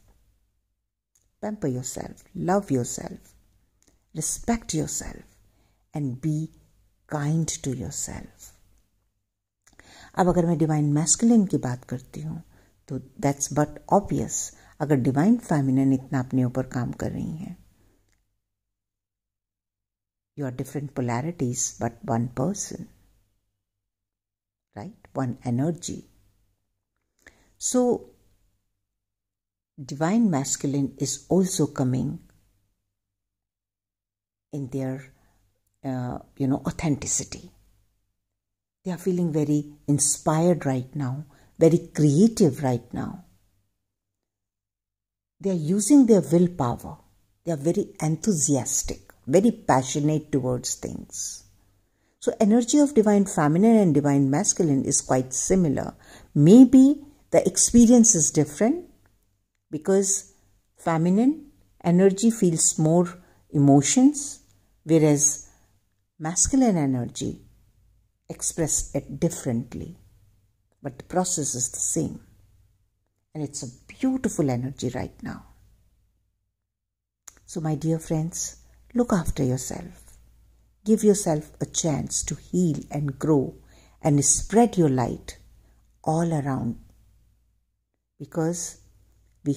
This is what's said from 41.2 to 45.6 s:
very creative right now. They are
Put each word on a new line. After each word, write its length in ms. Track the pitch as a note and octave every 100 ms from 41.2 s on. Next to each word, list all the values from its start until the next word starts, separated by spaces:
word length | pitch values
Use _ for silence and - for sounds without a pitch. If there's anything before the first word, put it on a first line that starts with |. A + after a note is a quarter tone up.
| D#3 _ _ _
very 300 | E3 E3+ E3+
creative 720 | - D3+ C#3 A3+ A3+ F3 A#2+
right 280 | C3+ A#2+ -
now. 320 | - - - - _ _ _ _ _ _ _ _ _ _ _ _ _ _ _ _ _ _ _ _ _
They 120 | G3
are 140 | F3+